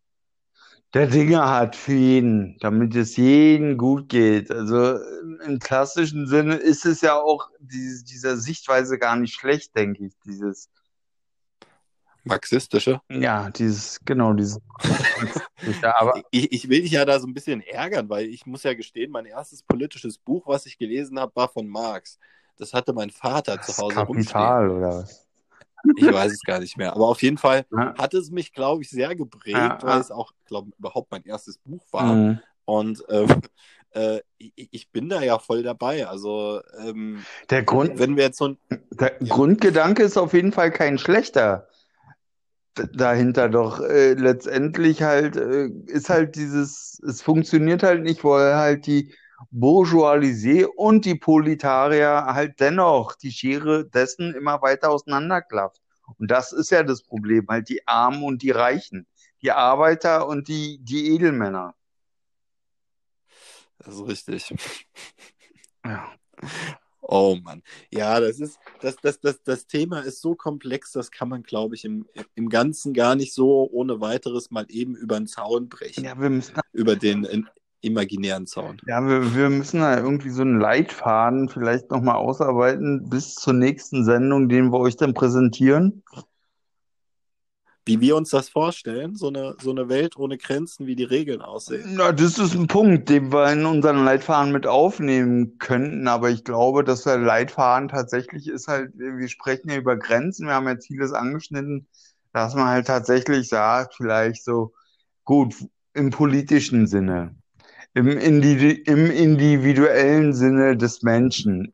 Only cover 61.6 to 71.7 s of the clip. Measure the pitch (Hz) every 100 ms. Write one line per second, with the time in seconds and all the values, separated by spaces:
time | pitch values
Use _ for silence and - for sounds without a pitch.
61.6 | 90 - _ _ _ _ _ _ _ _
62.6 | _ _ _ _ _ _ _ _ - -
63.6 | _ _ - 101 101 101 - 101 - -
64.6 | - - - - - _ _ _ _ _
65.6 | _ _ 117 104 - - _ _ 131 -
66.6 | 160 - _ _ - 98 98 90 85 82
67.6 | - - _ 107 107 117 113 127 147 -
68.6 | _ - 127 131 151 143 143 135 - 127
69.6 | - 147 170 165 135 127 165 170 156 147
70.6 | 131 135 - 131 120 - 123 127 110 107
71.6 | 110